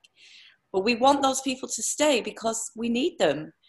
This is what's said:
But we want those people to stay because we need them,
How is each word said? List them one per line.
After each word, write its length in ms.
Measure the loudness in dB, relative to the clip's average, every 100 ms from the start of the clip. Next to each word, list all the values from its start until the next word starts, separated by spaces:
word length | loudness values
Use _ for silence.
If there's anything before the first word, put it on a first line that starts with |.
| _ _ -20 -20 -20 _ -6
But 120 | -2
we 100 | 0
want 260 | 4 4 4
those 200 | 2 0
people 260 | -4 -6 -8
to 160 | -6
stay 380 | -6 0 2 2
because 500 | -2 -4 -4 -4 -8 -6
we 100 | -2
need 300 | 0 -2 2
them, 320 | 0 0 -6 _